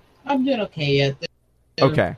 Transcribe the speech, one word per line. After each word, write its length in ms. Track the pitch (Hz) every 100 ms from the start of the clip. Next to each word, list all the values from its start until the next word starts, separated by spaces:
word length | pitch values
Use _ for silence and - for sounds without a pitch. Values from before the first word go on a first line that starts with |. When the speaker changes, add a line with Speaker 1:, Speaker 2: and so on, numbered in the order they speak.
| _ _ 262
Speaker 1:
I'm 200 | 277 262
doing 160 | 240
okay 320 | 196 160 143
yet. 220 | 139 139 139
They're 680 | 170 _ _ _ _ - 139
Speaker 2:
Okay. 260 | 156 90